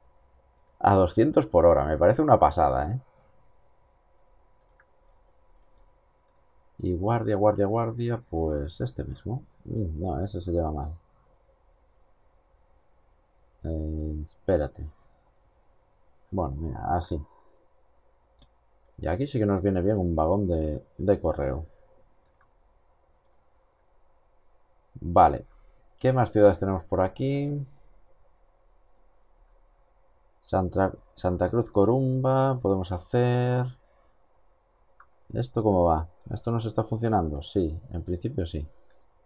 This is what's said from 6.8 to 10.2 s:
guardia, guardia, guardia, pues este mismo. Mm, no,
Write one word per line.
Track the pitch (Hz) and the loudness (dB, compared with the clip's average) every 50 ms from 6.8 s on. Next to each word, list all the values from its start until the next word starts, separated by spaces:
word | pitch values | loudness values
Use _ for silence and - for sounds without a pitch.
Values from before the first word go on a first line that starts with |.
| 90 92 90 | -6 -4 -4
guardia, | 85 92 104 117 117 113 110 107 | -2 -2 -2 -2 -2 -2 -2 0
guardia, | 95 101 107 104 98 101 | 2 2 2 2 2 0
guardia, | 98 107 117 117 117 113 117 117 117 117 113 - _ | 0 0 -2 -2 -4 -4 -6 -4 -4 -4 -6 -8 _
pues | - 82 82 78 76 73 71 - - - | -4 -4 -2 -2 -2 -4 -6 -8 -8 -8
este | - 64 - - 69 | -8 -8 -8 -8 -10
mismo. | 65 65 - - 95 113 131 - - _ _ - | -10 -12 -12 -10 -10 -10 -10 -10 -14 _ _ -12
Mm, | - - 113 104 85 78 76 | -8 -6 -6 -4 -4 -6 -6
no, | 90 92 78 69 | -6 -4 -4 -4